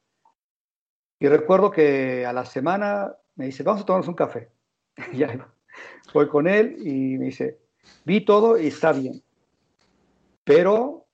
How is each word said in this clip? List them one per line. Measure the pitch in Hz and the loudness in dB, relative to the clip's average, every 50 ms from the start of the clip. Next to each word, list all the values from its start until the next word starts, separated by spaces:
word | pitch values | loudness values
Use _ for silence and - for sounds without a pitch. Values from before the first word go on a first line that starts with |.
| _ _ _ _ _ _ _ _ _ _ _ _ _ _ _ _ _ _ _ _ _ _ _ _ | _ _ _ _ _ _ _ _ _ _ _ _ _ _ _ _ _ _ _ _ _ _ _ _
Y | 143 139 | 2 4
recuerdo | 151 151 156 180 185 185 202 202 | 4 4 4 2 4 4 4 2
que | - 165 151 143 139 135 131 131 127 127 123 | 4 4 4 4 2 0 -2 -4 -4 -4 -4
a | 123 | -4
la | 123 127 123 | -6 -6 -8
semana | - - 131 135 170 190 202 208 202 202 202 196 - - - _ _ _ | -6 -8 -4 -2 -2 -2 -2 -2 -4 -4 -4 -6 -8 -10 -16 _ _ _
me | - 131 | -10 -10
dice, | 135 135 - | -10 -10 -4
"Vamos | 139 185 214 196 | -2 -2 -2 -2
a | 196 | -2
tomarnos | - 185 185 139 175 | -2 -2 -2 -2 -4
un | 170 | -4
café". | - 143 117 - - - - _ _ _ _ _ _ _ _ _ | -4 -4 -4 -6 -10 -14 -16 _ _ _ _ _ _ _ _ _
<laughs> | - - - | -18 -16 -10
Y | 127 131 | -4 -4
ahí | 151 131 117 131 - - _ _ _ _ - - - - - - _ - - | -4 -4 -4 -10 -14 -20 _ _ _ _ -20 -20 -20 -20 -20 -20 _ -2 0
voy | 147 147 147 | 0 2 2
con | 151 147 156 | 2 0 2
él | 185 202 214 226 269 - - | 2 2 2 2 0 -4 -8
y | 214 147 135 131 135 131 131 131 | -8 -6 -4 -4 -4 -4 -4 -6
me | 131 | -6
dice, | 131 - - - - - - _ _ _ _ _ _ _ _ _ | -8 -6 -6 -8 -8 -8 -12 _ _ _ _ _ _ _ _ _
"Vi | 151 196 214 202 | -2 -2 0 2
todo | 208 202 208 220 226 226 170 | 4 4 4 4 4 2 2
y | 156 139 | 0 -2
está | 131 - 160 160 | -4 0 0 0
bien, | 139 135 131 127 123 - - _ _ _ _ _ _ _ _ _ _ _ _ _ _ _ _ _ _ _ _ _ _ _ _ | 0 0 -4 -6 -10 -14 -20 _ _ _ _ _ _ _ _ _ _ _ _ _ _ _ _ _ _ _ _ _ _ _ _
pero | - 143 170 175 190 214 226 254 294 330 - _ _ | 4 6 6 6 4 2 2 0 -4 -8 -12 _ _